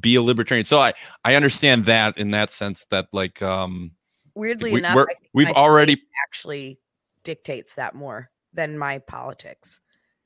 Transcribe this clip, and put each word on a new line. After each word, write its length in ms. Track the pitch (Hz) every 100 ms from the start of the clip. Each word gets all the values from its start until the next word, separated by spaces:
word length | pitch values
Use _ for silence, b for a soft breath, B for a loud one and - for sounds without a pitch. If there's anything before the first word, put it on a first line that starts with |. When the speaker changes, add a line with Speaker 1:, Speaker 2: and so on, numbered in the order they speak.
Speaker 1:
be 140 | 117 120
a 60 |
libertarian. 420 | 120 117 113 123 107
So 140 | 147
I, 140 | 127 - B B
I 100 | 117
understand 500 | 143 139 - 147 120 110
that 300 | 113 107 104
in 120 | 104
that 180 | 104 104
sense 360 | - 101 92 -
that, 180 | 95 92
like, 300 | 98 92 -
um, 500 | 95 95 92 90 85 _ _ _ _
Speaker 2:
Weirdly 380 | 208 220 233 226
Speaker 1:
we, 60 | 208
Speaker 2:
enough, 160 | 175 131
Speaker 1:
we're, 100 | 139
Speaker 2:
I 40 |
think 160 | - _
Speaker 1:
we've 140 | 131 160
Speaker 2:
my 40 |
Speaker 1:
already 440 | 139 147 151 147 143
Speaker 2:
faith 80 | _ - 139
actually 520 | - 156 143 135 131 _ _ _ _
dictates 500 | - 156 - 127 -
that 200 | - 120
more 360 | 131 139 110 123 _ _
than 240 | 170 156 151
my 200 | 143 135
politics. 800 | - 127 127 - - - - - _ _ _ _